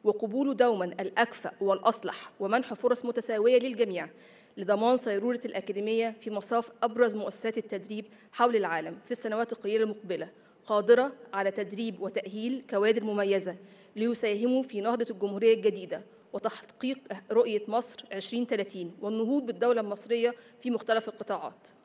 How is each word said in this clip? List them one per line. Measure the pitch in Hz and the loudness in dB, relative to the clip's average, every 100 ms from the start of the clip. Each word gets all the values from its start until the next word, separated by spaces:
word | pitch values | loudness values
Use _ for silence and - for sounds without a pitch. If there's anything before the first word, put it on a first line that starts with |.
وقبوله | 208 208 220 247 277 | 2 2 -2 0 0
دومًا | 254 247 208 | 4 4 4
الأكفأ | 180 - 185 - 226 - - - | -2 -4 -2 2 2 0 -10 -2
والأصلح | 196 190 226 226 175 - - - | 2 4 4 2 -6 -8 -14 -6
ومنح | 196 233 247 | 0 0 0
فرص | 214 240 240 | -2 0 0
متساوية | 240 233 220 220 226 247 | -2 -4 -2 2 4 4
للجميع | 262 220 220 175 156 - - - _ - | -2 0 0 0 -8 -14 -20 -20 _ -8
لضمان | 190 208 233 254 | 0 2 4 2
صيرورة | 247 202 233 240 | 2 -2 -2 -2
الأكاديمية | - 190 190 196 208 226 226 220 | -4 -6 -6 -4 0 0 0 -4
في | 220 | -6
مصاف | 208 196 233 233 - | -6 0 -2 -2 -4
أبرز | 233 226 240 | -2 4 4
مؤسسات | 208 196 - 226 226 | 4 -6 -4 -4 -4
التدريب | - 196 196 214 208 - - | -6 -8 -6 -10 -10 -20 -14
حول | - 240 226 | 2 4 4
العالم | 180 165 160 190 | 0 -2 -4 -10
في | - | -8
السنوات | 240 226 214 233 | -6 -4 -2 -4
القليلة | 226 202 220 | -4 -2 0
المقبلة، | 220 214 185 170 160 - - _ - | 0 -2 -6 -6 -6 -14 -20 _ 0
قادرة | 214 208 240 269 - - | 0 8 6 6 -4 -8
على | 196 196 | -2 -2
تدريب | 196 196 202 226 180 | -2 -6 -4 -6 -6
وتأهيل | 196 196 - 214 233 262 - | -6 -6 -6 -6 -6 -6 -2
كوادر | 202 214 226 | 2 4 2
مميزة | 220 208 202 196 185 180 - - - 208 | 0 0 2 2 0 -10 -18 -20 -16 -2
ليساهموا | 226 226 220 208 240 262 | -2 0 -2 0 2 2
في | 262 208 | 0 -2
نهضة | 214 233 226 | 0 0 -2
الجمهورية | 196 202 202 226 | -2 -4 4 4
الجديدة | 226 208 185 180 165 - - _ | 6 4 0 -6 -8 -10 -20 _
وتحقيق | - 220 - - - 254 262 - 196 - | -4 -4 -6 -18 -6 -6 -4 -8 -14 2
رؤية | 220 240 208 208 | 4 4 2 0
مصر | 220 240 - - | -2 -2 -12 -10
عشرين | 196 - 233 240 | -10 -4 -4 -2
تلاتين | 220 196 190 175 185 | -2 -2 -6 -10 -6
والنهوض | 208 220 220 285 240 | -4 -2 0 0 0
بالدولة | 185 233 233 | 0 2 2
المصرية | 208 202 - 233 233 240 - - | 0 -6 -2 0 0 -2 -18 -8
في | 254 | -4
مختلف | 226 - 220 220 | -2 0 0 -2
القطاعات. | - 208 185 151 - - - | -12 -6 -6 -6 -12 -20 -20